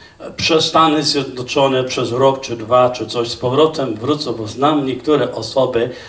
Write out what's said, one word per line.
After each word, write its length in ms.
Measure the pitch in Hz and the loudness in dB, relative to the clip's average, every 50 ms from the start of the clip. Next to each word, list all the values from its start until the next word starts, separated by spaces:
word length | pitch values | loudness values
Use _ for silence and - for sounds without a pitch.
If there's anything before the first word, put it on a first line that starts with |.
| - - - - - - - | -20 -20 -20 -16 -16 -12 -8
przez 280 | - - - 165 156 - | -4 0 2 2 2 2
Stany 380 | - - 160 160 156 151 156 | 2 4 4 4 4 4 2
Zjednoczone 800 | 139 - 143 139 127 - - 127 127 - - 147 135 131 127 127 127 | 0 0 0 0 -2 -4 -6 -10 -8 -2 0 2 2 2 2 0 -2
przez 280 | 127 - 139 117 107 | -2 -2 -4 -4 -2
rok 280 | 120 131 135 139 135 - | 0 2 4 4 2 0
czy 160 | - - 113 | -4 -8 -8
dwa, 340 | 110 107 107 123 127 127 123 | -6 -2 2 4 4 4 4
czy 160 | - - 110 | 2 -2 -6
coś, 220 | - - - - - | -4 -4 -4 -4 -4
z 80 | - | -4
powrotem 580 | - 127 123 131 147 160 160 - 147 135 117 107 | -4 -4 0 4 4 4 4 2 0 -4 -4 -4
wrócą, 380 | 101 120 143 151 147 - 123 | -4 -2 -2 -2 -2 -4 -6
bo 140 | 110 110 107 | -6 -6 -8
znam 400 | 104 - 123 139 156 156 143 131 | -8 -4 0 0 2 2 2 0
niektóre 460 | 131 123 123 - 151 151 135 120 - | -2 -4 -2 0 2 2 2 2 -2
osoby 580 | - 117 113 - - 135 127 - - 113 123 131 - - - | -4 -6 -6 -2 0 0 0 2 2 0 -2 -2 -6 -10 -16